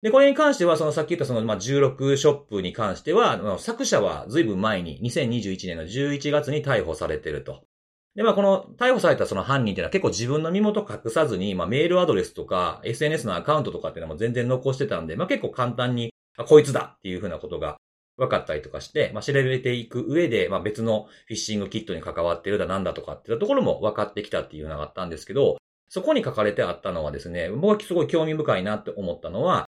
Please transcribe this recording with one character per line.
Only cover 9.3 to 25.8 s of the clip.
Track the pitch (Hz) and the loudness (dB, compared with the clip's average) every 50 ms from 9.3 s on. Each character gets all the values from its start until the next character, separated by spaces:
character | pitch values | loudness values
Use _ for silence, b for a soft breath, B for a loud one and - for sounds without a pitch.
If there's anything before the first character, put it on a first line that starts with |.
| 104 | -2
の | 98 - | -4 -2
犯 | 120 135 139 123 | 0 0 0 2
人 | 107 92 | 0 0
っ | |
て | 90 | -2
い | 85 | -4
う | |
の | |
は | 76 | 0
結 | - 196 - | 0 0 0
構 | 131 | 0
自 | - - 117 120 | 0 0 -2 -2
分 | 139 151 156 | -2 -2 -2
の | 165 175 | -2 0
身 | 196 | 0
元 | 214 214 208 208 208 - | 0 2 0 -2 -4 -6
隠 | 104 104 - 113 | -10 -8 -8 -4
さ | - 165 160 | 0 0 0
ず | 143 110 | 0 0
に、 | 90 92 104 98 | -2 -2 -2 -2
ま | 90 85 | -2 -2
あ、 | |
メ | 87 110 139 156 | -2 0 0 2
ー | 170 | 4
ル | 175 180 | 4 2
ア | 180 | 4
ド | 156 123 | 4 2
レ | 95 87 | 2 0
ス | - - | -2 -6
と | - 76 | -12 -6
か、 | - 101 92 90 85 80 - - | -2 0 0 0 0 -2 -4 -6
エ | - 117 | -8 -4
ス | - 151 | -2 -2
エ | 147 | -2
ヌ | 156 | 0
エ | 160 | -2
ス | - | -2
の | 110 90 | -2 -4
ア | 85 - | -4 0
カ | - 147 | 0 0
ウ | 156 | 0
ン | 131 | 0
ト | 107 82 | -2 -6
と | 85 | -6
か | - 80 | -8 -8
っ | - | -8
て | 82 | -8
い | 82 | -10
う | |
の | 80 78 | -10 -6
も | |
全 | 76 110 117 120 | -4 -2 -2 0
然 | 123 117 | 0 0
残 | 120 127 127 - 135 131 | 0 0 0 0 -2 -2
し | 131 | -2
て | 139 | -2
た | 107 101 87 | -4 -2 -4
ん | 82 80 | -6 -6
で、 | 78 | -4
ま | 101 165 | -4 -2
あ、 | |
結 | 180 277 - - | -2 -2 -2 -2
構 | 113 | -6
簡 | - - 123 123 117 | -4 -2 -4 -2 -2
単 | 127 123 123 123 | -2 -2 -2 0
に、 | 120 117 113 - _ _ _ _ | -2 -2 -4 -8 _ _ _ _
あ、 | - 120 | -12 4
こ | - 156 151 | 10 10 10
い | 143 | 10
つ | 131 127 | 8 0
だ | - - - - | -2 -4 -4 -12
っ | _ | _
て | _ 98 | _ -8
い | 90 | -6
う | 90 | -6
ふ | 98 | -6
う | 98 | -6
な | 82 78 | -8 -8
こ | - 73 | -10 -8
と | 80 78 | -8 -6
が | 80 78 - - _ _ _ _ _ _ _ - | -6 -6 -6 -8 _ _ _ _ _ _ _ -2
分 | - - | 0 0
か | - - | 0 0
っ | - | 0
た | - 80 | -2 -6
り | 76 | -6
と | 73 - | -6 -8
か | - 73 - | -12 -14 -14
し | - | -6
て、 | _ 151 139 - - | _ 0 0 0 -2
ま | - | -6
あ、 | - | -4
調 | - 135 | 0 2
べ | 139 135 127 131 127 | 2 2 2 0 0
て | 131 127 123 | 0 -2 -2
い | 123 117 113 | -2 -4 -6
く | - 123 123 | -6 -6 -4
上 | - 139 165 175 151 | 0 2 2 2 4
で、 | 117 104 90 87 | 4 2 2 2
ま | 95 92 | 0 -2
あ、 | |
別 | 85 104 107 110 113 | -2 -4 -4 -2 0
の | 113 110 107 107 B B B B | 0 0 0 -2 B B B B
フ | _ 113 | _ -8
ィ | |
ッ | |
シ | 107 - - 107 | -8 -6 -4 -2
ン | 104 | -2
グ | 101 95 | -4 -2
キ | - 110 | -4 -8
ッ | 107 | -6
ト | - 95 | -6 -8
に | 80 71 | -8 -6
関 | 87 78 - 85 | -8 -4 -2 0
わ | 85 85 | 0 0
っ | 82 - | -2 -2
て | - | -2
る | 101 101 | 0 0
だ | 92 | 0
な | 82 92 98 | 0 -2 -2
ん | 92 | -2
だ | 87 80 | -2 -4
と | - | -6
か | - - 73 | -8 -10 -12
っ | - _ | -14 _
て | - 113 | -4 -2
い | |
う | 113 | -2
と | 196 | 2
こ | 214 277 | 2 2
ろ | 262 214 | 2 4
も | 107 - - | 2 0 0
分 | - 107 - | 0 -2 0
か | - 107 | 0 -4
っ | 104 - | -4 -4
て | 104 104 | -8 -8
き | - | -4
た | - 90 | -4 -4
っ | - - | -4 -4
て | - | -10
い | 76 76 | -12 -10
う | 78 | -10
の | 78 | -8
が | 73 76 | -8 -8
あ | |
っ | 73 - | -10 -8
た | - 92 | -10 -8
ん | 85 | -8
で | 82 | -8
す | 76 - | -12 -12
け | - 98 | -6 0
ど、 | 135 139 - - - _ _ _ _ | 2 4 4 2 0 _ _ _ _